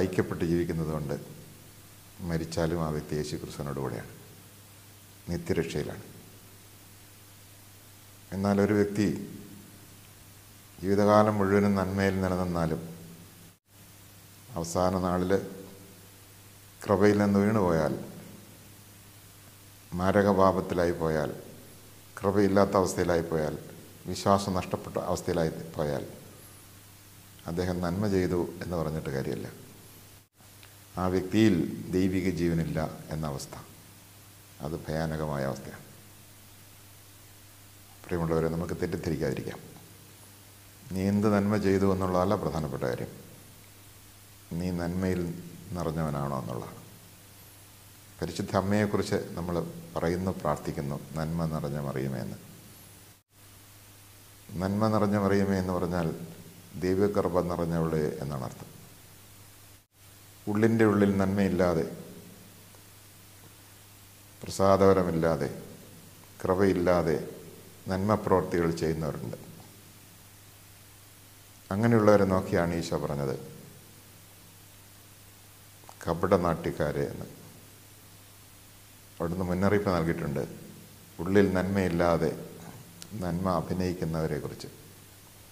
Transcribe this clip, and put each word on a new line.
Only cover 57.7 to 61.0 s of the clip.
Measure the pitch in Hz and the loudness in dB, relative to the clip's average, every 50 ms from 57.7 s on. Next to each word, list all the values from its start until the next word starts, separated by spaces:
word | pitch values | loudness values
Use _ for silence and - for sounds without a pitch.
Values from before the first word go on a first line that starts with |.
| 85 82 80 82 80 78 76 71 - - - | 0 0 0 0 0 0 0 -2 -2 -4 -6
എന്നാണ് | 71 73 67 62 58 | -6 -6 -6 -8 -8
അർത്ഥം. | - - - - - - - - - - - - - - - - - - - - - - - - - - _ _ _ _ - - - - - - - - - | -10 -12 -18 -18 -20 -20 -20 -20 -20 -20 -20 -20 -20 -20 -20 -20 -20 -20 -20 -20 -20 -20 -20 -20 -20 -20 _ _ _ _ -20 -20 -20 -20 -20 -20 -20 -14 -6
ഉള്ളിൻ്റെ | - 104 104 110 113 113 113 113 107 | -4 0 4 4 4 6 6 6 6
ഉള്ളിൽ | 101 101 | 6 6